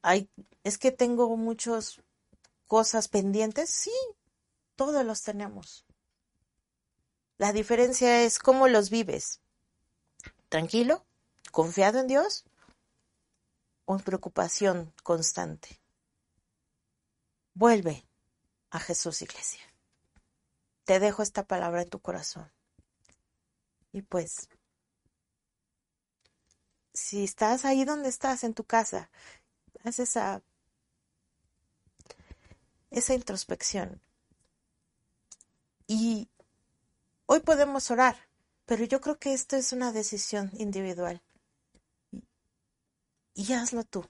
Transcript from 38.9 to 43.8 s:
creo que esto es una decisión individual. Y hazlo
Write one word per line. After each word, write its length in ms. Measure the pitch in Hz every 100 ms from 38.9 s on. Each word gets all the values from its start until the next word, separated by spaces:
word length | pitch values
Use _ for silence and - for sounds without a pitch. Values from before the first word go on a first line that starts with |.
| 269
creo 180 | 277 294
que 160 | 285
esto 220 | 269 - 269
es 160 | 254
una 200 | 254 247
decisión 580 | 220 208 208 - 208 196
individual. 680 | 208 214 196 190 175 175 175 _ _ _ _ _ _ _ _ _ - - _ _ _ _ _ _ _ _ _ _
Y 180 | - 202
hazlo 320 | 254 240 233